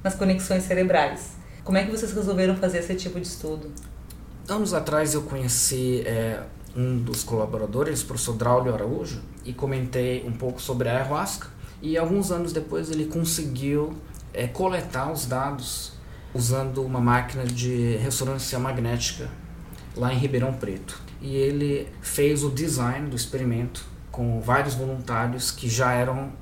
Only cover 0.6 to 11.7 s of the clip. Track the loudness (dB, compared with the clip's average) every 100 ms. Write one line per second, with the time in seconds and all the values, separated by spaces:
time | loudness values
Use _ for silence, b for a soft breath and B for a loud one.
0.6 | 2 4 6 6 4 0 -10 -12 B B
1.6 | 2 4 4 0 0 0 2 4 4 4
2.6 | 2 2 0 -2 -2 -4 -6 -6 -6 -6
3.6 | -8 -12 -12 -14 -14 -14 -14 -14 -4 0
4.6 | 2 2 2 2 4 2 0 -2 0 2
5.6 | 2 2 2 2 2 0 0 -2 -6 -14
6.6 | -10 -2 0 2 0 -2 0 0 0 -2
7.6 | -2 0 0 0 -4 -4 -2 0 4 4
8.6 | 4 0 0 -2 -4 -6 -10 -12 -10 -4
9.6 | -2 0 -2 0 0 0 -2 -2 -2 -4
10.6 | -4 0 2 2 2 0 -2 -4 -10 B
11.6 | B